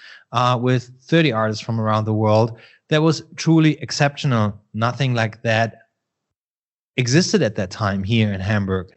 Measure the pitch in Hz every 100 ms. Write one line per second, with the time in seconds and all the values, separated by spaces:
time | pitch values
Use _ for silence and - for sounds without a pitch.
0 | - - - 120 123 123 127 127 - -
1 | - 165 156 110 110 107 - 113 110 107
2 | 107 107 107 107 117 117 - _ - 156
3 | 160 - - - 160 160 156 143 - -
4 | 143 143 147 117 104 98 _ 110 117 120
5 | 135 120 110 - 117 110 113 - _ _
6 | _ _ _ _ _ _ _ _ _ -
7 | 120 143 185 208 117 - 90 - 104 98
8 | 95 113 107 95 95 107 98 95 87